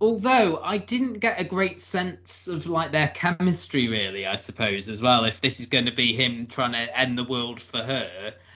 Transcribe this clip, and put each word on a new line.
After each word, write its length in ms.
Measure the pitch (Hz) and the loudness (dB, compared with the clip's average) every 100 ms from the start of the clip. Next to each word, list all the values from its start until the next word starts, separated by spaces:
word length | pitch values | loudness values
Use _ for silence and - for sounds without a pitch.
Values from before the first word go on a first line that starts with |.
although 600 | 214 220 240 254 196 160 | 2 2 4 4 4 2
I 160 | 175 208 | -2 -4
didn't 360 | - 240 254 208 | -2 -2 -2 0
get 220 | 233 185 | -2 0
a 40 | |
great 360 | 170 190 190 185 | -2 0 -2 -2
sense 640 | - 185 180 - - - 185 | -4 -2 -2 -6 -12 -10 -6
of, 220 | 165 165 | -6 -2
like, 240 | 165 156 | -2 2
their 160 | 156 151 | 2 2
chemistry, 800 | - 175 170 185 165 - 139 120 | 2 0 2 2 2 0 0 2
really, 380 | 110 95 98 95 | 2 -2 -2 -4
I 80 | 101 | -4
suppose, 520 | - - 107 101 104 | -6 -2 0 0 -4
as 140 | 107 | 0
well, 220 | 123 120 | 6 6
if 160 | 113 - | 4 0
this 180 | 135 120 | -2 -2
is 80 | 120 | -2
gonna 260 | 131 120 | 0 0
be 220 | 117 120 | 2 2
him 320 | 113 127 117 117 | 2 0 -2 -6
trying 260 | - 123 | -2 -2
to 260 | 117 117 123 | -2 -2 0
end 200 | 131 123 | 0 0
the 60 | |
world 360 | 123 123 120 117 | -2 -2 -4 -8
for 180 | - 120 | -8 -6
her. 560 | 117 131 92 90 107 - - | -4 -4 -4 -8 -12 -12 -14